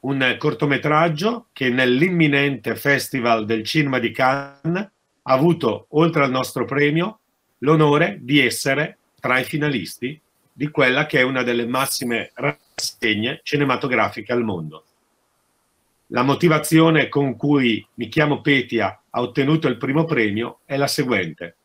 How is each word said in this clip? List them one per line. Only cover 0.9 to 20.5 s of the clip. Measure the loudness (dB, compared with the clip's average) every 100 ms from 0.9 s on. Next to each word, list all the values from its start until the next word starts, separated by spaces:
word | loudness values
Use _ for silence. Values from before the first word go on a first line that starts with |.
| 2 2 0 -2 -4 -10
che | -4 -2
nell'imminente | 2 2 2 2 2 2 2 0 -2 -6 -2
Festival | 0 0 0 -4 0 0 0
del | -4
Cinema | -2 0 0 0
di | -2
Cannes | 0 2 2 -4 -8 -4 -4 -6 _ _ _ 0
ha |
avuto, | 2 4 2 0 -4 -4
oltre | 0 2 2
al | 0
nostro | 0 -4 -6 -4
premio, | 0 0 0 -2 -8 _ _ _ _
l'onore | 2 4 4 4 0 -2
di | 0 2
essere | 2 0 -2 -2 -2 -8 _ _
tra | -2 -2
i |
finalisti | -2 -4 -2 -2 -6 -10 -10 -10 _ _ _
di | -8 -6
quella | 2 2 2 0
che | 0
è |
una | 0 0
delle | -2 -2 -2
massime | -2 -2 -4 -4 -4 -6 -6
rassegne | -6 -6 _ -10 -10 -4 -2 -2 -2 -6
cinematografiche | -4 -2 0 0 -2 0 -2 -4 -4
al | -4
mondo. | -2 -4 -8 -14 _ _ _ _ _ _ _ _ _ _ _ _ _
La | -2
motivazione | 0 2 2 2 4 4 6 4 2
con | 0 -2 -2
cui | 0 2 2 0 -6 -10
Mi | -4
chiamo | 0 0 0
Petia | 2 0 0 -2 -2 -4 _
ha | -6
ottenuto | -4 -2 0 2 0
il | -2
primo | -2 0 0
premio | 0 0 -2 -6